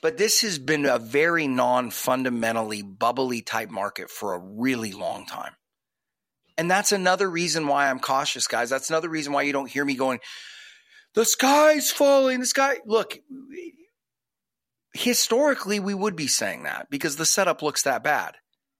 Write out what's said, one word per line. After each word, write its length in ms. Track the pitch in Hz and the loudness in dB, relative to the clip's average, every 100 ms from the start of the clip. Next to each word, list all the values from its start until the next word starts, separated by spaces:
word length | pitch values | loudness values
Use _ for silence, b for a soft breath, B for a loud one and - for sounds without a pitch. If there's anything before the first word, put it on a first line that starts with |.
but 160 | 160 160 | -2 2
this 240 | 214 - | 2 2
has 160 | 220 160 | 0 -2
been 300 | 131 156 143 | -2 0 2
a 100 | 123 | 0
very 500 | 113 143 165 170 143 | 0 2 2 2 0
non-fundamentally 1300 | 127 123 127 120 - - 127 127 120 113 113 110 104 | 2 2 2 0 -4 0 0 0 0 0 -2 -4 -6
bubbly 600 | 101 95 113 123 131 120 | -8 -2 0 0 -2 -4
type 280 | - 113 110 | -4 -6 -4
market 400 | 101 101 - - | -6 -6 -8 -14
for 240 | - 104 | -8 -6
a 60 | 90 | -6
really 540 | 92 104 127 123 110 | -8 -4 -2 -2 -4
long 340 | 92 85 - - | -6 -8 -8 -12
time. 260 | - 71 _ _ _ _ _ _ _ _ _ _ - | -12 -14 _ _ _ _ _ _ _ _ _ _ -4
And 140 | 170 | 2
that's 200 | 190 208 | 2 2
another 380 | 202 185 185 196 | 2 2 2 0
reason 380 | 170 170 156 147 | 0 -2 0 0
why 200 | 139 143 | 2 2
I'm 120 | 131 | 0
cautious, 480 | - 135 151 127 - | 0 0 0 -2 -2
guys. 240 | 113 120 | -2 -2
That's 180 | 135 - | -2 -2
another 200 | 160 170 | -2 -2
reason 220 | 156 143 | -6 -2
why 120 | 143 | -2
you 100 | 143 | 0
don't 160 | 139 131 | -2 -4
hear 160 | 135 143 | -2 -2
me 80 | |
going, 260 | 127 131 120 B B B B B B B B B | 0 0 -2 B B B B B B B B B
"The 100 | - | 0
sky's 680 | 233 - 262 294 302 302 - | 2 4 4 6 6 6 2
falling, 480 | - 285 277 262 254 | 4 6 6 4 0
the 80 | 254 | -2
sky." 300 | - 269 277 | 0 0 0
Look, 360 | 220 220 - - - 262 269 349 339 320 392 480 _ _ _ _ _ _ _ _ _ | 0 0 0 -8 -16 -20 -18 -16 -16 _ _ _ _ _ _ _ _ _ _ _ _
historically, 880 | - 240 233 - 233 294 262 185 208 | -4 0 2 2 4 4 2 -2 -2
we 140 | 196 | -2
would 220 | 196 214 165 | -2 -2 -2
be 120 | 139 | -2
saying 360 | - 104 80 | -2 -2 -4
that 260 | 73 - - | -6 -8 -6
because 260 | 143 160 147 | -4 -4 -2
the 120 | 156 | 0
setup 340 | - 180 - | 2 2 0
looks 220 | 151 - | -2 -2
that 200 | 139 120 | -2 0
bad. 340 | 139 135 80 - _ _ _ | 0 -2 -2 -10 _ _ _